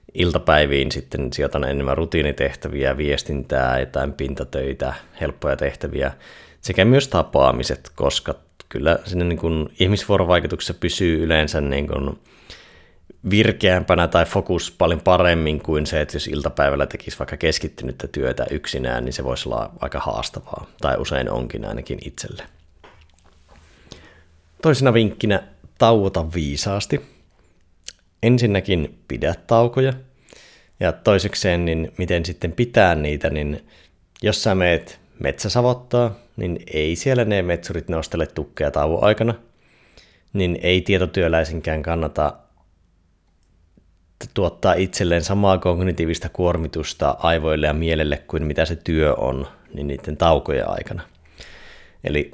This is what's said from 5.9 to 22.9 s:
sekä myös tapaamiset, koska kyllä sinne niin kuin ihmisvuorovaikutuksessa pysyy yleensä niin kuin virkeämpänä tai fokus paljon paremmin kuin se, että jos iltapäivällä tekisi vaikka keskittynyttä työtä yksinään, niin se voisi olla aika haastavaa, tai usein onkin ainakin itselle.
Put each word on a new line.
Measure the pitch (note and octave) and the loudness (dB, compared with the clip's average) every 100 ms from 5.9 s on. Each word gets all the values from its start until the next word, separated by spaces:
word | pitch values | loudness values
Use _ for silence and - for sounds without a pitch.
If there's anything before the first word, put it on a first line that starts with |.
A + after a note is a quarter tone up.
| C#2+ C2+ - - - - - | -4 -4 -6 -16 -20 -20 -14
sekä | - F#2 | -6 2
myös | G2+ C3+ C3+ | 4 4 4
tapaamiset, | F2+ D#2 D2+ C2+ B1 B1+ C2+ - | 0 2 4 4 4 -2 -6 -10
koska | - C#2 - - - _ _ - | -4 -2 -2 -6 -10 _ _ -12
kyllä | - D2 E2 | -2 0 0
sinne | - F2+ | 0 -2
niin | F2 E2+ | -2 -2
kuin | E2 D#2+ D2+ - | -2 -2 -4 0
ihmisvuorovaikutuksessa | F#2 G#2 - G2 F2 F2 E2 F2 - | 2 2 2 2 4 2 2 -4 -6
pysyy | E2+ E2+ - F2+ D#2+ | -4 -4 0 0 2
yleensä | D#2+ D#2+ D#2 D#2+ | 2 2 2 0
niin | C#2+ C#2 D2 | -2 -2 -2
kuin | C#2+ C#2 - _ _ - - - - - _ _ - - | -4 -4 -8 _ _ -20 -20 -20 -20 -20 _ _ -12 0
virkeämpänä | G2+ A2 - G2 F2+ E2+ F2 E2+ | 4 4 4 4 4 4 2 4
tai | F2 | 4
fokus | E2 G2+ - F2 - | 2 0 0 -2 -4
paljon | - E2+ E2 | 0 2 2
paremmin | F#2+ F2+ F2 E2+ D#2 D2+ | 4 4 4 4 2 -2
kuin | - D2+ D2 | -2 -2 0
se, | D#2+ | -2
että | D2 - | -2 -6
jos | - | -6
iltapäivällä | D2 D2 - C#2+ C#2 C#2 | -4 -4 0 0 2 -2
tekisi | - - - | -4 -12 -10
vaikka | C#2+ - | -10 -2
keskittynyttä | D#2+ - D#2+ - B1+ C2 - | -2 -2 -4 -8 -10 -10 -10
työtä | - C2 B1+ B1 | -4 -4 -2 -4
yksinään, | C#2 - C2+ B1 A#1+ | -4 -6 -6 -4 -4
niin | B1 | -4
se | B1 | -6
voisi | C2 B1 - | -6 -6 -4
olla | A1+ G#1+ - | -6 -6 -8
aika | C2 C#2+ | -8 -6
haastavaa, | - A1 - - - - - - | -6 -6 -6 -10 -12 -14 -14 -6
tai | C#2+ B1+ | -2 -2
usein | - C#2+ A#1+ | -2 -4 -2
onkin | A1 A#1+ G#1+ | -4 -6 -8
ainakin | G#1 A1 - - | -8 -10 -8 -10
itselle. | - - - - - - _ _ - | -10 -12 -12 -14 -18 -20 _ _ -20